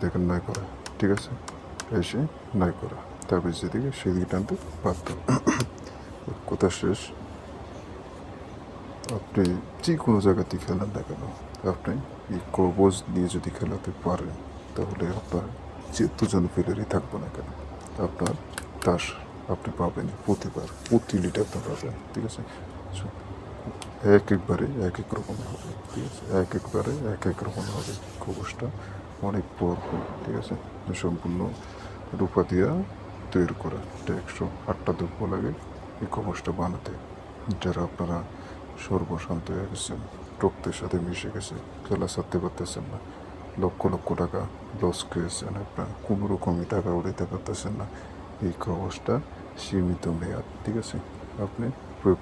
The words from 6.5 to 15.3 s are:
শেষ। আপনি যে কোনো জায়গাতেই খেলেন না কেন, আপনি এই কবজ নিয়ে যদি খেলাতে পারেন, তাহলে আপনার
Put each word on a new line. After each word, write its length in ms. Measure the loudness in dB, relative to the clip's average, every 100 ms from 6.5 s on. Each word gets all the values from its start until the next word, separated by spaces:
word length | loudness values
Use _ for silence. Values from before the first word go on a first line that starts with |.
| 4 4 4
শেষ। 200 | 2 2 -2 -10 -10 -10 -12 -12 -12 -12 -12 -12 -12 -12 -12 -12 -12 -12 -12 -12 -12 2 4 4
আপনি 260 | 4 8 8 8 0 0 4
যে 80 | 6
কোনো 140 | 8 10 10
জায়গাতেই 340 | 8 6 0 0
খেলেন 240 | 2 2 -2
না 60 | -4
কেন, 160 | -6 -6 -8 -10 -2 0
আপনি 200 | 2 0 -2 -2 -10 -4
এই 80 | -4 0 6
কবজ 360 | 6 10 8 8 0
নিয়ে 160 | 2 2 2
যদি 140 | -2 -2
খেলাতে 340 | -2 0 -4 -2 0
পারেন, 280 | 0 -2 -6 -10 -12 -8 -4
তাহলে 300 | -2 0 -2 -2
আপনার 260 | 0